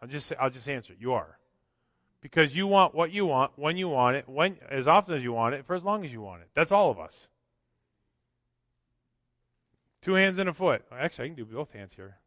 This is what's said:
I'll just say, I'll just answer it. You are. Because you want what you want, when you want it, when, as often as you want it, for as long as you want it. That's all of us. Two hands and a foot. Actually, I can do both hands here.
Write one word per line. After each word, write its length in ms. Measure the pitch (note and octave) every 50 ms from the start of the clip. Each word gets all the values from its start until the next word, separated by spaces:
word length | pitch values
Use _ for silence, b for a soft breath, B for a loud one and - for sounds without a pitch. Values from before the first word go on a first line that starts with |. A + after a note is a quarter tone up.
I'll 60 | A#2+ B2
just 200 | C#3+ D3 C3 -
say, 80 | D3 -
I'll 120 | C3 C3
just 180 | B2+ C3 A#2 C#3
answer 240 | C#3 B2 G#2+ - F#2+
it. 60 | F#2
You 120 | A2 B2+ B2+
are. 240 | A2 D#2 D#2 D#2+ _ _ _ _ _ _ _ _ _ _ _ _ _ _ _ _ _
Because 340 | - C#3+ - E3 D#3 C#3+ C3
you 100 | F3 G3
want 300 | G3 G3 G3 F#3 D#3+ -
what 160 | D#3 E3+ D#3+
you 140 | F#3 G#3 G3+
want, 260 | E3+ C#3 B2+ C3+ C3+ -
when 220 | - C#3+ D#3 E3+ F#3
you 120 | F#3 F3
want 260 | D3 B2+ B2 B2 B2+
it, 140 | C#3+ - -
when, 280 | C3 C#3+ E3+ F#3+ F#3 D#3 - -
as 180 | C#3 C3+ B2 D3
often 280 | E3 G3+ F#3+ F3+ E3
as 60 | C#3
you 120 | B2 A#2+ A#2
want 200 | A2+ A2+ A#2 C#3
it, 120 | C#3 C3
for 100 | - F3+
as 80 | F3+ E3+
long 220 | G3+ G#3 G#3+ F#3
as 80 | C#3+ A#2+
you 80 | A2
want 220 | G#2+ G2 F2+ E2+ E2+
it. 40 | _ _
That's 180 | - E3 D#3+
all 180 | G3 G3+ G3+ D#3
of 80 | A2+ E2+
us. 320 | D#2 F2+ - - - _ _ _ _ _ _ _ _ _ _ _ _ _ _ _ _ _ _ _ _ _ _ _ _ _ _ _ _ _ _ _ _ _ _ _ _ _ _ _ _ _ _ _ _ _ _ _ _ _ _ _ _ _ _ _
Two 120 | - F#3 F#3+
hands 240 | F#3+ F#3+ G3 F#3 F#3
and 100 | G3 F3+
a 60 | D#3
foot. 320 | - F#3 E3+ B2+ G2+ - _
Actually, 340 | A#2+ B2 C#3+ F3 - - B2
I 20 | D3
can 60 | E3
do 100 | A#2+ A2+
both 260 | A2 A2 B2+ D3+ - -
hands 200 | G#2+ G2 F#2 -
here. 240 | - F#2+ G2 G2 _ _